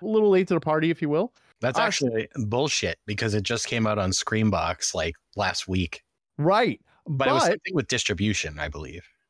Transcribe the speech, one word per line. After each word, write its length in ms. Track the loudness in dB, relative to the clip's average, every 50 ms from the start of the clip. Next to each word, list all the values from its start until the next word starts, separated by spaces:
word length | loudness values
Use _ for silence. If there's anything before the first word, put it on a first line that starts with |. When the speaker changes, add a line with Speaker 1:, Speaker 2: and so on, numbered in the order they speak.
| -4
Speaker 1:
a 40 |
little 220 | 0 2 4 6 6
late 200 | 6 6 4 4
to 60 | 2
the 60 | 0
party, 300 | 2 2 0 2 2 2
if 100 | 0 0
you 80 | 0 0
will. 240 | 0 0 0 -2 _ _ _ _ _ -4 -2
Speaker 2:
That's 160 | -2 2 2
Speaker 1:
Uh, 40 | 2
Speaker 2:
actually 440 | 2 2 0 0 0 0 -2 -4 -4 -4 -6 -4
bullshit 520 | -2 0 0 0 0 0 -2 -2 -2 -4 -6 _
because 300 | -8 -6 -2 -2 0 0
it 80 | 0 0
just 240 | 0 -2 -4 -4
came 200 | -2 -2 0 0
out 120 | 0 0 0
on 140 | 0 0 0
Screambox, 840 | -2 -2 -2 0 2 2 2 2 2 0 -2 -4 -4 -4 -6 -4
like, 200 | -2 -4 -4 -6 _ _ _ -4
last 320 | -2 -2 -2 -2 -4 -4 -2
week. 340 | -2 -2 -2 -2 -6 -12 _ _ _ _ _ _ _ -2
Speaker 1:
Right, 420 | 0 2 2 2 2 0 -2 -6 _ _ _ _ -10
Speaker 2:
But 220 | -6 -2 0 2 2
it 40 | 2
was 100 | 4 4
Speaker 1:
but 60 | 2
Speaker 2:
something 240 | 0 0 -4 -4 -2
with 140 | -2 -2 0
distribution, 680 | -2 -2 -2 -2 -2 0 0 0 0 0 -4 -6 -8 -8
I 100 | -8 -8
believe. 360 | -8 -10 -12 -12 -12 -14 -16 -18 _ _ _ _